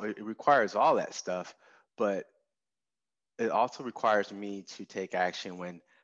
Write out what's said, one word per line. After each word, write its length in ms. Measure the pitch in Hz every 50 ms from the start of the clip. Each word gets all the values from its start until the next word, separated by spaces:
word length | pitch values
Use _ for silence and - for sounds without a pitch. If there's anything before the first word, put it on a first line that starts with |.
| 104
it 200 | 110 104 - 107
requires 520 | 110 110 - - 151 147 131 110 95 -
all 200 | 104 117 160 147
that 180 | 104 - - -
stuff, 400 | - - 95 90 90 87 - - _ _ - - - _ _ _
but 300 | - 113 101 98 95 - _ _ _ _ _ _ _ _ _ _ _ _ _ _ _ _ _ _ _ _ _ _ -
it 120 | 117 113
also 320 | - 107 117 127 - - 135
requires 480 | 120 110 - - 113 107 104 101 -
me 320 | 104 98 104 101 101 98 95
to 220 | - - - 98
take 280 | - - 104 95 87 -
action 440 | 90 90 90 87 - - 98 90
when 240 | 90 90 90 87 85 _ _ _ _